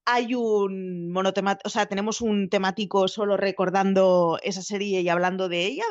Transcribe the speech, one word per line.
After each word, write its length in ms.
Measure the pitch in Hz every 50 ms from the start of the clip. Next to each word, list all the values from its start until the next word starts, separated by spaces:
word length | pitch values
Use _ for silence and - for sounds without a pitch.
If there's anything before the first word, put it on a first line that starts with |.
| -
Hay 300 | 233 247 240 247 226 254
un 760 | 247 233 220 214 208 202 196 190 190 185 185 180 175 170 170 175
monotema-, 460 | 185 190 196 190 202 190 196 196 - -
o 60 | 208
sea, 160 | - 220 208
tenemos 340 | 202 202 196 202 220 208 -
un 300 | 233 220 208 202 196 180
temático 580 | - 196 190 190 185 - 214 175 - 196 190 185
solo 300 | - 226 208 208 202 190
recordando 1000 | 196 196 185 - 185 185 180 196 196 196 196 190 190 185 180 180 175 165 160 - -
esa 180 | 196 185 190
serie 380 | 180 - 208 196 202 208 190 185
y 80 | 175 175
hablando 400 | 170 175 180 185 185 185 190 180
de 180 | 175 170 175
ella 200 | 202 269 330 453 453